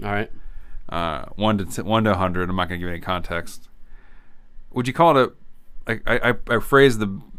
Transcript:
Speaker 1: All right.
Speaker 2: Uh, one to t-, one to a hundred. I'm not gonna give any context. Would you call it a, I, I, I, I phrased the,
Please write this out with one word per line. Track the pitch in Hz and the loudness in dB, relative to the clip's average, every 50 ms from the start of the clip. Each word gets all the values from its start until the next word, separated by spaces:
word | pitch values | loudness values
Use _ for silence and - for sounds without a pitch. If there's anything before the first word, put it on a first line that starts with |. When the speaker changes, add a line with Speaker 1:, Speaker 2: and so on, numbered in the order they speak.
| - | -4
Speaker 1:
All | 104 | -4
right. | 101 101 107 - - - - - - - - - - - - - | -2 -2 -2 -4 -4 -6 -6 -6 -8 -8 -8 -6 -6 -6 -6 -4
Speaker 2:
Uh, | - 85 85 82 78 67 - - - | -4 -2 -2 -2 -4 -4 -8 -8 -4
one | - 101 107 107 101 | 0 2 2 2 2
to | 95 | 0
t-, | 82 - - | -2 -4 -6
one | - - 110 113 110 | -2 0 2 2 4
to | 110 | 4
a | 98 87 | 2 2
hundred. | 92 90 87 92 90 87 | 2 0 0 0 -2 0
I'm | 92 | 0
not | 92 87 85 | 0 -2 -2
gonna | 90 87 | -2 -4
give | 87 87 | -4 -4
any | 87 82 | -6 -6
context. | 82 - 92 90 87 - 85 85 82 - - - - - - - - - - - - - - - - - - - - - - - - - | -4 -4 -4 -2 -2 -4 -4 -4 -6 -6 -10 -12 -14 -16 -16 -16 -14 -14 -14 -16 -16 -16 -18 -18 -16 -16 -16 -16 -16 -16 -14 -14 -12 -8
Would | - 127 123 127 | -4 -4 -2 -2
you | 127 | 2
call | - 165 170 151 135 | 4 6 6 8 6
it | 127 - - - - - - - - - - - - - | 6 4 0 -8 -16 -16 -16 -16 -14 -10 -8 -6 -4 -4
a, | |
I, | 113 110 - - 113 | -4 -2 0 2 2
I, | 117 113 120 | 4 4 2
I, | 120 - - - 120 | 2 2 0 0 0
I | 110 | 0
phrased | 104 - 139 139 139 139 117 104 | 2 4 6 8 8 8 6 4
the, | 107 101 98 98 - - - | -2 -2 -4 -6 -10 -12 -12